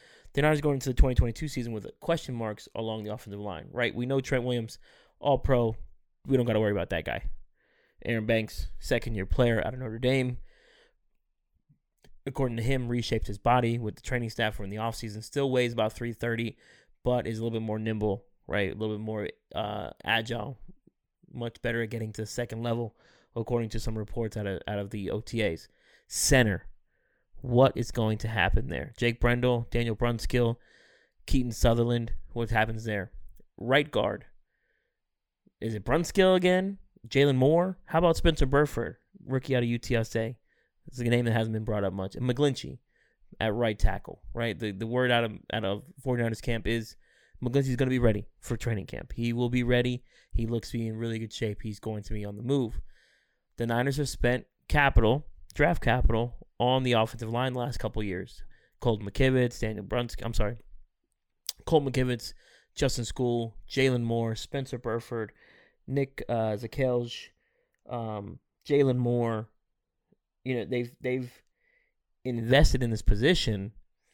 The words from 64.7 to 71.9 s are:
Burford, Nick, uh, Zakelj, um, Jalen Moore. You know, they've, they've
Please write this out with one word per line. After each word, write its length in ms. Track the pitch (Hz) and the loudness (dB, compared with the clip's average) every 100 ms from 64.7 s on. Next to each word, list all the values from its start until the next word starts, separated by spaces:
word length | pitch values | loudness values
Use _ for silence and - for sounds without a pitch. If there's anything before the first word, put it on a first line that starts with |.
| 123 | -8
Burford, 540 | 120 113 - 117 107 - _ - _ _ - | -4 -6 -4 -6 -6 -10 _ -20 _ _ -6
Nick, 360 | 135 135 - - | -2 -2 -4 -4
uh, 300 | 117 110 107 | -2 0 -2
Zakelj, 720 | 117 - 131 120 120 - - _ _ _ _ _ - | -6 -2 0 0 -2 -8 -16 _ _ _ _ _ -10
um, 500 | 120 113 107 101 - _ _ - | -8 -6 -6 -10 -14 _ _ 0
Jalen 300 | 147 139 127 | 4 4 4
Moore. 500 | 120 120 117 110 110 _ _ _ _ _ _ _ _ _ 131 | 2 2 0 -2 -6 _ _ _ _ _ _ _ _ _ -6
You 100 | 127 | -4
know, 100 | 95 | -2
they've, 260 | 123 120 - | -4 -4 -6
they've 320 | 127 127 123 - _ _ _ _ _ | -4 -2 -4 -12 _ _ _ _ _